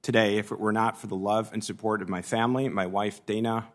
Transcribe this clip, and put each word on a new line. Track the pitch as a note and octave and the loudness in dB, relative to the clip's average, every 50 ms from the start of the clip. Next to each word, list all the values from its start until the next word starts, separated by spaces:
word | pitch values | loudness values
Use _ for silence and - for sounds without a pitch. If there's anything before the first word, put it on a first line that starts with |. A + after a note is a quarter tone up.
today | - - A#2+ A2+ A2 G#2 G#2 G#2+ | -6 2 4 4 6 6 4 2
if | G#2 - | 0 -2
it | A2 - | -4 -2
were | G#2+ G#2+ G#2+ | 0 0 2
not | A2+ A2 A2+ - - | 2 2 2 0 -2
for | - G#2 | -8 -8
the | G2+ | -6
love | F#2+ F#2+ G2+ G#2 A2 G#2+ - - | -4 0 2 2 2 0 -2 -6
and | A2 - | -6 -6
support | - F#2+ - - A2 G#2+ G#2 | -6 -8 -4 -2 -2 -2 -2
of | F#2+ F#2 | -2 -4
my | F#2+ F2+ F2+ | -4 -4 -4
family, | - A#2+ A2+ A2+ A#2 B2+ C3 C3+ C3 | -2 0 2 2 2 2 0 0 -2
my | - G2 F#2 | 0 -2 -2
wife | F2+ F#2+ G2+ G#2 G#2 G2+ - - | 0 0 0 0 -2 -4 -6 -6
Dana, | - G#2+ A2 A2+ A2+ A2+ A2+ A2+ - - | -4 -2 0 0 0 0 -2 -4 -8 -12